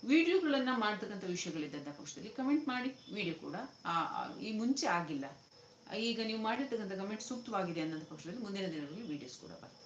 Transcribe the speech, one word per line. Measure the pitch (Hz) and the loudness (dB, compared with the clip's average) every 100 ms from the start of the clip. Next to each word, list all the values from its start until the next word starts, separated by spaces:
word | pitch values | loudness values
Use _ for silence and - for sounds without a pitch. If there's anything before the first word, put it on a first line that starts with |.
ವಿಡಿಯೋಗಳನ್ನ | 214 302 339 381 330 277 254 240 | 6 6 8 6 6 4 4 4
ಮಾಡ್ತಕ್ಕಂಥ | 214 202 202 202 | 2 2 -4 -4
ವಿಷಯಗಳಿದ್ದಂಥ | 185 175 - 156 151 143 143 | -2 -2 -2 -4 -4 -6 -8
ಪಕ್ಷದಲ್ಲಿ | 143 147 - 208 | -10 -10 -10 -8
ಕಾಮೆಂಟ್ | - 262 302 294 | -2 4 4 4
ಮಾಡಿ, | 247 247 - - | 0 -2 -4 -8
ವಿಡಿಯೋ | 196 180 | -2 -2
ಕೂಡ, | 151 143 170 269 - | -2 -6 -6 -6 -6
ಆ, | - 170 | 0 2
ಆ, | 165 58 - - | 2 -2 -4 -4
ಈ | 208 214 | -4 0
ಮುಂಚೆ | 233 269 302 | 2 4 4
ಆಗಿಲ್ಲ, | 175 165 143 139 - - - - - - 208 | 4 2 -2 -4 -10 -20 -20 -20 -20 -6 0
ಈಗ | 233 220 | 0 0
ನೀವು | 220 220 | 0 0
ಮಾಡಿರ್ತಕ್ಕಂಥ | 220 247 269 226 196 | 0 0 0 0 -2
ಕಾಮೆಂಟ್ | 190 196 214 | -2 -2 -4
ಸೂಕ್ತವಾಗಿದೆ | - 233 - 208 180 165 | -4 -6 -2 0 0 0
ಅನ್ನೋಂಥ | 160 156 151 | 0 -2 -6
ಪಕ್ಷದಲ್ಲಿ | 156 165 233 | -10 -8 -6
ಮುಂದಿನ | 208 196 185 | -4 -2 0
ದಿನಗಳಲ್ಲಿ | 160 143 175 | -2 -4 -6
ವಿಡಿಯೋಸ್ | 226 147 123 - | -6 -6 -6 -12
ಕೂಡ | - | -14
ಬರ್ತವೆ. | 165 - - | -14 -16 -20